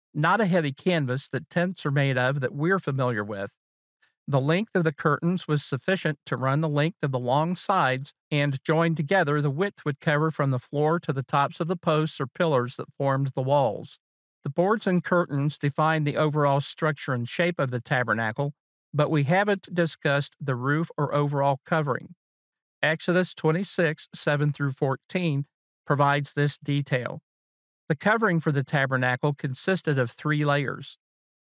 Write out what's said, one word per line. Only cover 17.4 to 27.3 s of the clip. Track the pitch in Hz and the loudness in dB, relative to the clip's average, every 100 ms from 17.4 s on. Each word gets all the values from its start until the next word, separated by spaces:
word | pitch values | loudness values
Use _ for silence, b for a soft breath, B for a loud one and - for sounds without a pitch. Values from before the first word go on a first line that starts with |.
| 175 170 | -2 0
of | 135 | -4
the | 123 | -4
tabernacle, | - 135 117 107 113 110 143 - _ _ _ | -2 0 0 0 0 -2 -4 -6 _ _ _
but | 143 147 | -2 0
we | 160 | 2
haven't | 139 185 208 196 - | 2 2 2 0 -2
discussed | 175 165 - 151 143 143 - | -2 -2 0 0 0 -2 -8
the | 139 | -4
roof | 123 135 151 165 - | -2 0 0 -2 -2
or | 147 | -2
overall | 147 147 143 139 135 - | 0 0 0 0 0 0
covering. | 165 147 120 - - _ _ _ _ _ - | -2 0 -4 -6 -20 _ _ _ _ _ -2
Exodus | 147 160 - 175 180 | 0 0 2 2 2
twenty-six, | - 156 165 196 - 160 156 - | 0 0 0 -2 0 0 -2 -10
seven | - - 147 147 | -6 0 2 0
through | 143 143 | 0 -4
fourteen | 131 139 131 _ 185 175 139 143 _ _ _ - | -2 -2 -2 _ -2 0 -2 -4 _ _ _ -2
provides | 143 143 143 143 | 2 4 2 -2
this | - 147 - | -2 -2 -2
detail. | - 143 143 131 - - _ | -4 -2 0 -2 -2 -8 _